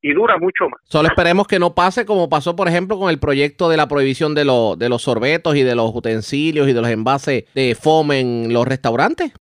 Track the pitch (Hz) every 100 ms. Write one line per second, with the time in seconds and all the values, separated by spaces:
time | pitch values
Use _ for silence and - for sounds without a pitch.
0 | - 147 226 185 180 - 165 - _ 156
1 | 165 - 170 185 202 196 175 170 185 214
2 | 240 202 165 151 143 175 185 170 185 208
3 | 190 156 147 139 143 - 170 160 147 143
4 | 135 127 156 151 143 123 110 82 120 120
5 | - 113 127 165 165 143 127 120 113 113
6 | 113 110 104 139 156 151 139 120 117 110
7 | 113 139 143 127 - - 131 117 156 160
8 | 147 135 127 117 117 117 120 131 117 120
9 | 185 330 330 -